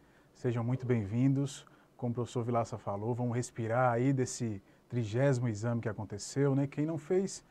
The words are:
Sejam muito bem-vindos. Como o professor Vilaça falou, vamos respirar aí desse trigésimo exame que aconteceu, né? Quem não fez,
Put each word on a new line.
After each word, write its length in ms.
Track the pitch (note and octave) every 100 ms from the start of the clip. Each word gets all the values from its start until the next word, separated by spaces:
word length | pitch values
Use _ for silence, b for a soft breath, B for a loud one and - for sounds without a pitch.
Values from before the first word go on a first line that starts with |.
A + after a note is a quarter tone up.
| b b b
Sejam 280 | - B2+ A#2
muito 240 | A#2 C3 A#2+
bem-vindos. 800 | A#2+ G2 A#2 C3+ C3+ C#3 - - b b -
Como 160 | B2
o 20 |
professor 280 | A#2 A2+ B2+
Vilaça 360 | A#2 A#2 A2 G#2+
falou, 360 | - G2+ A2
vamos 220 | A#2+ B2 A#2+
respirar 560 | A#2+ - A2+ A#2+ B2+
aí 180 | A#2+ C3+
desse 520 | C3 B2 - A#2 G2 - b b
trigésimo 600 | A#2+ A2 A#2+ C#3 B2+ B2
exame 340 | G#2 A#2 A#2
que 60 | A2+
aconteceu, 680 | G#2 G2+ G2+ - C3+ C#3+
né? 120 | C3+ C#3
Quem 200 | D3 D3+
não 100 | D3+
fez, 480 | - F#3 F#3+ - -